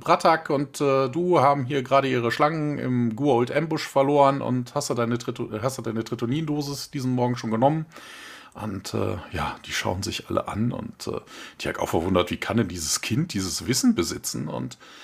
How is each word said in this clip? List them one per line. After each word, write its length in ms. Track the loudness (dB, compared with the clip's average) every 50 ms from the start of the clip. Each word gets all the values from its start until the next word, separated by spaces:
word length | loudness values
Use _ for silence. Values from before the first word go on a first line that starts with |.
Bratak 500 | 2 2 2 4 6 4 4 4 2 -2
und, 300 | -2 -2 -2 -4 -4 0
äh, 280 | 2 4 4 4 2 2
du 320 | 0 0 2 4 4 6
haben 240 | 6 6 4 4 0
hier 180 | -2 -2 -2
gerade 260 | 0 4 4 4 4 4
ihre 220 | 2 2 2 0
Schlangen 480 | 2 4 2 2 2 0 -2 -2 -4 -4
im 360 | -2 0 2 2 2 0 0
Goa'uld 400 | 0 2 4 4 4 4 2 0
Ambush 320 | -2 0 0 -2 -4 -4
verloren 540 | 0 2 2 4 6 6 6 6 6 6 2
und 320 | 0 0 0 -2 -2 -2 -4
hast 160 | -4 -2 -2
du 40 | 0
deine 240 | 0 0 0 0 -2
Trito-, 420 | -2 -4 -6 -6 -6 -6 -6 -4
hast 160 | -4 -4 -4 -4
du 40 |
deine 220 | -6 -6 -4 -4 -4
Tritonin-Dosis 840 | -4 -4 -4 -2 -2 -2 -2 -2 -2 -2 -4 -4 -6 -6 -8 -10 -8
diesen 220 | -8 -4 -2 0
Morgen 240 | 0 2 2 0 0
schon 140 | -2 -2 -2
genommen? 360 | 0 4 4 4 4 2 -4 -6 -12 -20 -18 -18 -18 -18 -18 -18 -18 -20 -20 -18 -14
Und, 400 | -10 -8 -8 -8 -8 -8 -4 -2
äh, 220 | -2 -2 -2 -2 -6 -8 -8
ja, 240 | -6 -6 -6 -6 -8 -10 -12
die 60 | -8
schauen 300 | -6 -4 -2 -2 -2 -2
sich 280 | -4 -6 -6 -8 -6 -2
alle 180 | -2 -2 -2 -2
an 240 | -2 -2 -2 -2
und, 340 | -2 -4 -8 -10 -12 -12 -8 -8
äh, 120 | -8 -8 -8 -12 -18 -18 -18 -18 -14 -8
Tiak 200 | -6 -6 -4 -4
auch 120 | -4 0
verwundert, 400 | 0 0 2 4 4 2 2 2
wie 80 | -2 -6
kann 180 | -4 -2 0
denn 120 | 0 0 0
dieses 340 | -2 -6 -4 -2 -2 -2
Kind 320 | -2 0 0 0 0 0 -2
dieses 320 | -4 -4 -2 -4 -6 -2
Wissen 280 | -2 -2 2 2 2 2
besitzen? 540 | 2 0 -2 -4 -6 -6 -6 -6 -6 -6 -6
Und 300 | -6 -6 -8 -8 -10 -14 -20 -20 -20 -20